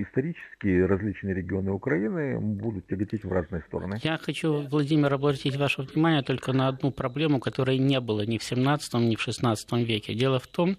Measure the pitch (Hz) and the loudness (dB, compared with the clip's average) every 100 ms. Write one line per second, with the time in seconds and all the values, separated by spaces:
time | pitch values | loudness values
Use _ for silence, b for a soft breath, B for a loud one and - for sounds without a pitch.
0 | 101 131 160 - - - 101 90 92 95 | 0 -2 -2 -6 -14 -4 2 4 4 2
1 | 107 95 98 92 90 95 98 98 131 160 | 0 -4 -4 -4 -2 -2 -2 -2 -2 0
2 | 214 175 139 117 107 101 110 98 - 95 | 0 -2 -2 -2 -2 -2 -4 -6 -6 -4
3 | 104 110 92 92 82 87 - 85 90 107 | -4 -4 -2 -2 -2 -6 -6 -6 -4 -4
4 | 156 160 - 143 160 147 139 147 139 156 | -2 -4 -4 -4 -2 -2 0 0 2 4
5 | 143 139 143 135 143 139 143 - 135 156 | 4 2 0 0 -2 0 0 -2 -2 2
6 | 165 151 127 127 - 131 131 131 139 - | 4 2 2 -2 0 2 2 0 -2 -2
7 | 131 135 156 131 120 - 131 131 135 131 | -4 0 2 2 0 0 2 4 4 2
8 | 117 107 107 110 - 123 135 147 - 120 | 2 0 0 -2 -2 0 2 2 0 2
9 | 117 110 - - 120 107 - 120 117 107 | 2 2 -2 0 0 0 0 0 0 -2
10 | - 107 131 131 - - 175 | -2 0 2 2 -2 0 0